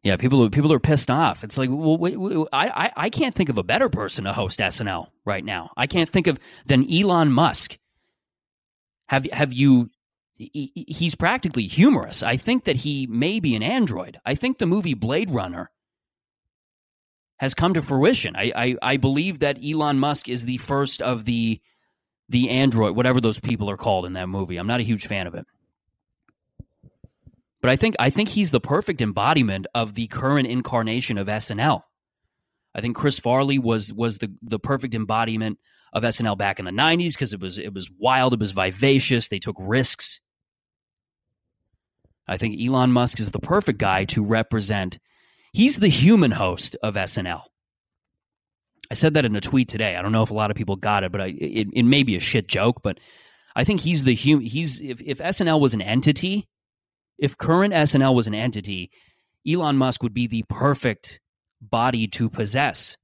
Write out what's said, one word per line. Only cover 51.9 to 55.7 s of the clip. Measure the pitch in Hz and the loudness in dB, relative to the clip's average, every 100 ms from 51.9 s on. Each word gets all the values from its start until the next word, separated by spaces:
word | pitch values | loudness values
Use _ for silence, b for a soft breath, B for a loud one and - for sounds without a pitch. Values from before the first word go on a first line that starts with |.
| 139 | 6
be | 135 90 | 4 0
a | |
shit | - 113 95 | 0 -2 -2
joke, | 95 110 123 | 0 0 0
but | 104 - b b b b b - | -6 -8 b b b b b -2
I | |
think | 131 196 | 0 0
he's | 165 165 | 0 0
the | 131 113 | 2 2
hum-, | 135 151 | 4 4
he's, | 113 131 165 123 | 2 -6 -6 -6
if, | 139 120 | -10 -10
if | 147 131 | -8 -6
S | 170 - | -4 0
N | 175 | 2
L | 156 | 4
was | 139 | 4